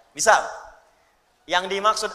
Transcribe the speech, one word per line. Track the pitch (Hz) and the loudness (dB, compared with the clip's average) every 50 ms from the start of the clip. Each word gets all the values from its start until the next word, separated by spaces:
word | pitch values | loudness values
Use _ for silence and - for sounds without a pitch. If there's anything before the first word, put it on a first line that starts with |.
| _ _ | _ _
misal, | _ 147 - 226 208 156 - - - - - - - - _ _ _ _ _ _ _ _ _ _ _ _ _ | _ 0 4 4 4 4 4 -2 -8 -14 -16 -20 -20 -20 _ _ _ _ _ _ _ _ _ _ _ _ _
yang | - 165 180 185 190 | -4 -2 -2 -2 -2
dimaksud | 196 196 196 214 214 214 214 208 - | -4 -2 0 0 0 0 -2 -6 -4